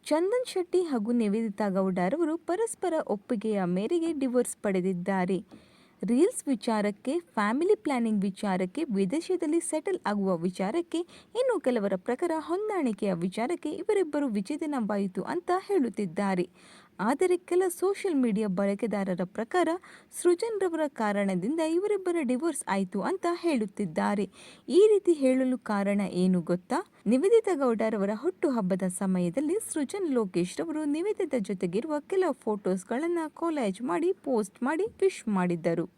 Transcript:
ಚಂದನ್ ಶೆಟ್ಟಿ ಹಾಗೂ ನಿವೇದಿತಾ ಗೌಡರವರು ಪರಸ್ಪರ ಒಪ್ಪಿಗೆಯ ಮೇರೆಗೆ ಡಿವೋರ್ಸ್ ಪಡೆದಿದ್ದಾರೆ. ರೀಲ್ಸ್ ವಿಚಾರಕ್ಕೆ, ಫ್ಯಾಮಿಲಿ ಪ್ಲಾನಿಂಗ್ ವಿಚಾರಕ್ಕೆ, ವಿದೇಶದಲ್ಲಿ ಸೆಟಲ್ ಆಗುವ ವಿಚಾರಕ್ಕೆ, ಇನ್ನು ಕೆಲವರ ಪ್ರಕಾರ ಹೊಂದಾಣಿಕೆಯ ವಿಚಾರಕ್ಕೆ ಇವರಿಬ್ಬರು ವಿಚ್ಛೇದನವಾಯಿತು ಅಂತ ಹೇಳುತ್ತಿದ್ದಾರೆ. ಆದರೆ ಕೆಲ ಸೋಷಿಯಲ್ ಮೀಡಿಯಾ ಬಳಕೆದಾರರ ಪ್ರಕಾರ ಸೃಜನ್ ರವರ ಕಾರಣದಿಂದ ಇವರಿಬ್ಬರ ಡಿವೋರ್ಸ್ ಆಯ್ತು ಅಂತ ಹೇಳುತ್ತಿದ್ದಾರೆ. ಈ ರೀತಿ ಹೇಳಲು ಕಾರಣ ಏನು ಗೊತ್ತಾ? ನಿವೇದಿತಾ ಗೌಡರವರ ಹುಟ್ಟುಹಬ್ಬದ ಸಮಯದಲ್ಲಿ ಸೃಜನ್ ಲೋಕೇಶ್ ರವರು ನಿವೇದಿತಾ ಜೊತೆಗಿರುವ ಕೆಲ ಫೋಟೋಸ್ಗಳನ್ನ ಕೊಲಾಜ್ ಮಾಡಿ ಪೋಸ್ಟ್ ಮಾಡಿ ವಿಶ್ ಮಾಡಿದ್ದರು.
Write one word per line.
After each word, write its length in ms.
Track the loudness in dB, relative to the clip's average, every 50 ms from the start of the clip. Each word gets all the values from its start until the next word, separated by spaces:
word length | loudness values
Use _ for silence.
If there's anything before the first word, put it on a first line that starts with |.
| _
ಚಂದನ್ 440 | 0 0 2 2 2 0 0 -2
ಶೆಟ್ಟಿ 340 | -2 -4 -4 -4 0 0 0
ಹಾಗೂ 300 | 0 2 -2 -2 0 0
ನಿವೇದಿತಾ 580 | 2 2 2 2 2 0 0 -2 -2 -2 -2 0
ಗೌಡರವರು 680 | 2 2 2 2 2 2 0 0 2 0 0 0 -2
ಪರಸ್ಪರ 560 | -4 _ -4 -2 0 -2 -4 -4 _ -2 -2 -2 -2 -2
ಒಪ್ಪಿಗೆಯ 560 | -2 -4 -4 -2 -4 -4 -2 0 -2 0 0 0
ಮೇರೆಗೆ 500 | 0 0 0 0 0 0 0 0 0 -2
ಡಿವೋರ್ಸ್ 440 | -2 -2 0 2 0 0 0 -4 _
ಪಡೆದಿದ್ದಾರೆ. 800 | -2 0 0 2 0 0 -2 -2 -2 -2 0 0 0 0 -2 -4 -4 _ -20 -20 -20 -20 -20 -20 -20 _ _ _ -2
ರೀಲ್ಸ್ 400 | 0 4 4 4 2 2 -4 -2
ವಿಚಾರಕ್ಕೆ, 720 | -2 -2 -2 0 -2 0 0 0 0 -2 -4 _ -4 -4 -4
ಫ್ಯಾಮಿಲಿ 560 | -4 _ _ 0 0 0 0 0 2 2 2
ಪ್ಲಾನಿಂಗ್ 460 | 2 2 -2 0 0 0 0 0 0
ವಿಚಾರಕ್ಕೆ, 640 | 0 -2 -2 -4 -2 -2 0 0 -2 -2 -2 -6 -4
ವಿದೇಶದಲ್ಲಿ 760 | -2 0 0 0 0 0 -2 -2 -2 -2 -2 0 0 0 0
ಸೆಟಲ್ 400 | 0 -2 -4 -4 -2 -2 -4 -2 -2
ಆಗುವ 320 | -2 -2 0 0 0 0
ವಿಚಾರಕ್ಕೆ, 600 | 0 -2 -4 -2 -2 -4 -2 -2 -2 -4 _ -4 -4 -4 -6 -12 -20 -20 _ _
ಇನ್ನು 240 | -2 0 2 0 0
ಕೆಲವರ 340 | 0 0 0 0 0 0 -2
ಪ್ರಕಾರ 360 | -2 _ -4 -4 -2 -2 -2 -2
ಹೊಂದಾಣಿಕೆಯ 760 | -4 -2 -4 -4 -2 -2 -2 -2 -2 -2 -2 -2 -2 -2 -2 -2
ವಿಚಾರಕ್ಕೆ 560 | -2 -2 -4 -2 -4 -2 -2 -4 -4 -4 -8
ಇವರಿಬ್ಬರು 580 | -6 -6 -2 0 0 0 0 0 0 -2 0
ವಿಚ್ಛೇದನವಾಯಿತು 920 | 0 0 -2 -2 -4 -4 -4 -4 -4 -2 -2 -2 0 0 -2 -2 -2 -4 -6
ಅಂತ 300 | -6 -4 -4 -4 -2 0 -2 -2 0
ಹೇಳುತ್ತಿದ್ದಾರೆ. 800 | 0 2 2 2 0 0 -4 -4 -4 -2 -2 0 0 2 0 0 -2 _ -20 -20 -20 -20 -20 -20 _ _ -4
ಆದರೆ 380 | 0 0 0 2 2 2 2
ಕೆಲ 260 | 0 _ 0 2 2 2 2 0 0
ಸೋಷಿಯಲ್ 360 | 0 0 0 0 -2 0 2
ಮೀಡಿಯಾ 320 | 2 2 2 2 2 0
ಬಳಕೆದಾರರ 720 | 0 0 0 0 0 0 0 -2 -2 -2 -2 -2 -2 -2 -2 -4
ಪ್ರಕಾರ 440 | -6 -4 -8 -6 0 2 2 2 2 0 -2 -6 -14 -20 -20 -20 _ -14 0
ಸೃಜನ್ 400 | 2 2 4 4 0 -4 -2 0
ರವರ 180 | -2 0 0 0 -2
ಕಾರಣದಿಂದ 720 | -2 _ -2 -2 0 2 2 0 2 0 0 0 0 0 0
ಇವರಿಬ್ಬರ 560 | 0 0 0 0 2 0 0 0 0 -2 -2 0
ಡಿವೋರ್ಸ್ 440 | 0 0 0 0 0 -2 -2 -2 -2
ಆಯ್ತು 340 | -2 0 0 0 -2 -2 -4
ಅಂತ 240 | -2 -2 -4 -2 -2 -2 -2
ಹೇಳುತ್ತಿದ್ದಾರೆ. 960 | 0 0 0 0 0 0 -4 -4 -6 -6 -4 -2 0 0 0 0 0 -2 -6 -8 -20 -20 -20 -20 -20 _ 2
ಈ 200 | 6 6 8 8 6
ರೀತಿ 200 | 4 4 2 2
ಹೇಳಲು 440 | 4 4 4 4 4 2 0 0
ಕಾರಣ 440 | -2 _ -2 -2 0 2 2 2 0
ಏನು 400 | 0 0 0 2 4 4 4 2
ಗೊತ್ತಾ? 440 | 2 0 -2 -2 -2 _ -2 -2 -2 -4 _ -6 _
ನಿವೇದಿತಾ 500 | 2 2 4 6 6 6 6 4 4 0
ಗೌಡರವರ 540 | 2 2 0 2 2 0 0 0 0 0 0 -2
ಹುಟ್ಟುಹಬ್ಬದ 680 | -2 -2 -4 -4 _ -2 0 0 0 0 0 0 0 -2
ಸಮಯದಲ್ಲಿ 840 | -4 -2 -2 -2 0 2 2 2 0 0 0 0 0 -2 -2 -2 -4 -4
ಸೃಜನ್ 400 | -4 -4 -4 -4 -4 -2 0 0
ಲೋಕೇಶ್ 440 | 0 0 0 0 -2 -2 -2 -4
ರವರು 280 | -6 -6 -4 -4 -4 -2
ನಿವೇದಿತಾ 520 | -2 -2 0 0 -2 -2 -2 -2 -2 -2 -4
ಜೊತೆಗಿರುವ 600 | -2 -4 -4 -4 -4 -2 -2 -2 -2 -2 -4 -4
ಕೆಲ 240 | -4 -2 0 0 2 2
ಫೋಟೋಸ್ಗಳನ್ನ 880 | 0 _ -2 -4 -4 -2 0 -2 -2 -2 -2 -4 -4 -2 -2 0 -2 -2 -2
ಕೊಲಾಜ್ 540 | -4 _ -4 -4 -2 -2 0 -2 -2 -2 -4
ಮಾಡಿ 320 | -4 -4 -2 0 0 0 -2
ಪೋಸ್ಟ್ 500 | -2 -2 -2 0 0 0 -2 _ -4 -4
ಮಾಡಿ 220 | -2 0 -2 -2 -4 -2 0
ವಿಶ್ 260 | 0 0 0 0 -4
ಮಾಡಿದ್ದರು. 600 | -2 0 2 2 2 0 0 0 0 0 0 -2 -6 _